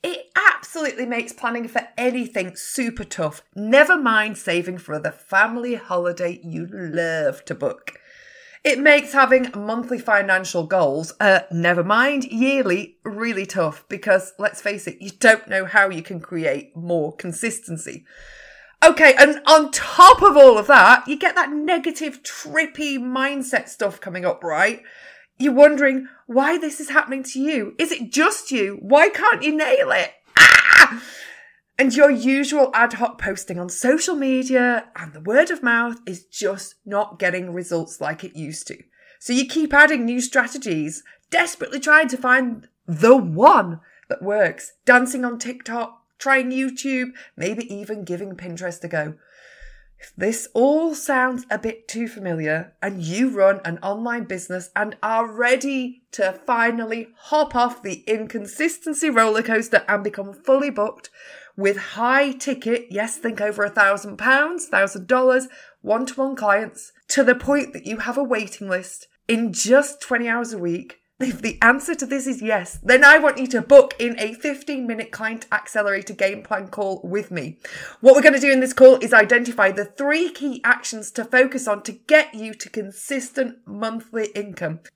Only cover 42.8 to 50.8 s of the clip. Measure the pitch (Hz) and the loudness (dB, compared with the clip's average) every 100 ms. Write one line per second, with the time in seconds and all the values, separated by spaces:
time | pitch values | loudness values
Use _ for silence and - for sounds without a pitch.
42.8 | - 160 220 262 180 160 269 330 180 165 | -10 0 6 6 4 4 6 6 2 -10
43.8 | _ _ _ - 190 208 180 - - _ | _ _ _ -8 -4 0 0 -2 -20 _
44.8 | - 247 254 254 247 233 240 254 - 233 | 4 4 4 -4 -6 -8 -12 -12 -10 -8
45.8 | 233 _ _ _ 277 269 254 262 262 254 | -10 _ _ _ 0 0 0 -4 -4 -6
46.8 | 277 262 254 254 - - 175 214 226 202 | -6 -4 -6 -10 -20 -8 -8 -6 -10 -12
47.8 | 202 214 175 175 196 180 180 165 180 170 | -12 -12 -10 -10 -10 -14 -14 -12 -12 -12
48.8 | 165 160 151 156 _ _ - - - - | -8 -8 -8 -12 _ _ -20 -20 -20 -20
49.8 | _ _ - - 185 226 - 214 262 302 | _ _ -20 -6 -4 -4 -6 0 2 2